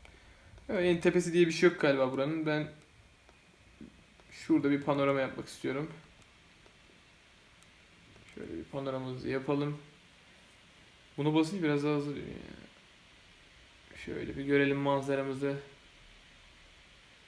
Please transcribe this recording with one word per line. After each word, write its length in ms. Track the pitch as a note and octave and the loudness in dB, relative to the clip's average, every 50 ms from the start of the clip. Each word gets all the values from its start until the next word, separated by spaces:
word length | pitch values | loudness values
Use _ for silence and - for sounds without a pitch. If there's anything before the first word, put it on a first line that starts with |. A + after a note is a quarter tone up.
| - - - - - - - - - - - - - - | -20 -20 -20 -20 -20 -20 -20 -20 -20 -20 -20 -16 -8 -4
Evet, 160 | A#3 F#3 F3 | -2 2 4
en 160 | F3+ F3 E3+ | 4 2 4
tepesi 320 | - F3 E3 F3+ F3 F3 | 4 4 4 4 2 2
diye 140 | E3 F3 F3 | 4 4 4
bir 60 | E3 | 4
şey 160 | D#3+ - F3+ F3 | 4 4 4 4
yok 120 | E3+ - | 4 4
galiba 320 | D#3 D3 C3+ C3+ C3 B2+ | 2 4 4 4 2 0
buranın. 340 | C3 C3+ C3+ D3 D#3+ D#3+ D#3 | 2 0 0 0 -2 -2 0
Ben 220 | D#3 D3+ D3+ D3+ D3 - - - - - - - - - - - - - - - - - - - - - - - - - - - - - - - - | 0 0 0 -2 -4 -10 -18 -20 -20 -20 -20 -20 -20 -20 -20 -20 -20 -20 -20 -20 -20 -20 -20 -20 -20 -20 -20 -20 -20 -20 -20 -20 -20 -20 -20 -20 -20
şurada 400 | - - - - E3 D3 C#3 C#3 | -20 -14 0 2 2 4 4 2
bir 120 | C#3+ C#3 | 2 2
panorama 380 | C#3+ D#3 C#3+ C#3+ C#3 C#3 C#3 C3+ | 0 0 0 2 2 2 2 0
yapmak 280 | C3 B2+ - C3+ C3+ - | -2 -4 -6 -10 -12 -14
istiyorum. 440 | - - - C3 C3 C#3+ D#3 D#3+ - - - - - - - - - - - - - - - - - - - - - - - - - - - - - - - - - - - - - - - - - - - - - - - - - | -12 -8 -6 -4 -4 -4 -6 -8 -12 -18 -20 -20 -20 -20 -20 -20 -20 -20 -20 -20 -20 -20 -20 -20 -20 -20 -20 -20 -20 -20 -20 -20 -20 -20 -20 -20 -20 -20 -20 -20 -20 -20 -20 -20 -20 -20 -20 -20 -20 -20 -20 -20 -20 -20 -20 -20 -16
Şöyle 180 | - - - | -16 -14 -12
bir 120 | E3 E3 D#3+ | -12 -12 -12
panoramamızı 640 | D#3 - C#3 C3+ C3+ C3 C3 C3 B2+ B2+ B2+ - B2 | -10 -10 -8 -6 -6 -6 -6 -6 -8 -8 -8 -6 -4
yapalım. 500 | C3 C3 C3 D3+ C#3+ C#3+ D3 D3 D3 - - - - - - - - - - - - - - - - - - - - - - - - - - - - | -4 -4 -2 -2 -2 -2 -2 -4 -6 -8 -12 -20 -20 -20 -20 -20 -20 -20 -20 -20 -20 -20 -20 -20 -20 -20 -20 -20 -20 -20 -20 -20 -20 -20 -20 -14 -8
Bunu 180 | C#3+ C#3+ D3+ D#3 | -2 0 2 4
basınca 280 | D#3+ D#3 D#3+ G3+ F#3+ | 4 2 2 0 -2
biraz 220 | D#3+ D3+ D3 C#3+ C#3+ | 0 0 2 2 2
daha 120 | D3+ D3 | 0 0
hızlı 160 | D3 C#3+ D3 | 0 -2 -4
dönüyor 160 | C#3 - - - | -8 -8 -10 -10
ya. 400 | - - - G1+ - - - - - - - - - - - - - - - - - - - - - - - - - - - - - - - | -12 -12 -14 -16 -18 -20 -20 -20 -20 -20 -20 -20 -20 -20 -20 -20 -20 -20 -20 -20 -20 -20 -20 -20 -20 -20 -20 -20 -20 -20 -20 -20 -20 -14 -10
Şöyle 320 | - - - - - - | -8 -8 -6 -6 -6 -6
bir 80 | C#3 C#3 | -6 0
görelim 320 | C#3 C#3+ C#3+ C#3+ C#3 C#3 | 2 4 4 4 4 2
manzaramızı. 800 | C#3 C#3 C#3 C#3 C#3 C3 C#3 C#3 C#3 C3+ C3+ C3+ C3+ C#3+ C#3 C#3+ C#3+ - - - - - - - - - - - - - - - - - - - - - - - - - - - - - - - - - | 2 2 2 0 0 0 0 -2 -2 -2 -4 -4 -2 -2 -2 -2 -4 -8 -14 -20 -20 -20 -20 -20 -20 -20 -20 -20 -20 -20 -20 -20 -20 -20 -20 -20 -20 -20 -20 -20 -20 -20 -20 -20 -20 -20 -20 -20 -20 -20